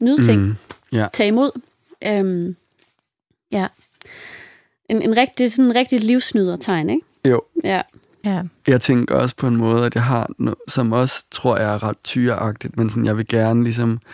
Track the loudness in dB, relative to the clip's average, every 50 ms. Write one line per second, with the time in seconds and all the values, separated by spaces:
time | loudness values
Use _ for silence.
0 | 0 2 4 4 4 4 4 4 2 0 -2 -6 -10 -18 -20 -20 _ _ -2 -2
1 | -2 -2 0 0 0 2 2 2 0 0 -2 -6 -14 _ _ _ _ _ -18 _
2 | -6 -2 -2 0 0 0 -2 -2 -4 -6 -8 -10 _ _ _ _ _ _ _ _
3 | _ _ _ _ _ _ _ _ _ _ -4 -4 -4 -4 -6 _ _ _ _ _
4 | -20 -20 -20 -20 -20 -20 -20 -20 -20 -20 -20 _ _ _ _ _ _ -4 -2 0
5 | 0 2 2 2 2 0 0 0 -2 0 2 2 2 4 4 2 0 2 0 0
6 | 2 2 2 2 0 -2 -2 -2 -2 -2 -2 -4 -4 -2 -2 -2 0 -2 -2 -4
7 | -4 _ _ _ 0 2 2 2 0 _ _ -4 -2 -2 -2 -2 -4 -6 _ _
8 | _ _ _ _ -4 -4 -2 -2 -4 -6 -10 _ _ 2 2 2 4 2 2 2
9 | 2 2 0 0 0 -2 -2 -2 -2 0 0 2 2 2 2 2 0 0 0 0
10 | 0 0 0 0 -2 -4 -6 -4 -4 -4 -4 -6 -10 -6 -4 -2 0 0 2 0
11 | 0 0 -2 -8 -10 _ -12 -4 -2 0 0 0 0 -2 -2 -2 -4 -6 -6 -6
12 | -10 -6 -4 -2 0 0 0 -2 -4 -6 -6 -6 -10 -8 -4 -2 -2 -2 -2 -2
13 | -2 0 -2 -2 -2 -2 0 0 2 2 2 2 0 0 0 -2 -2 -2 -2 -4
14 | -8 -14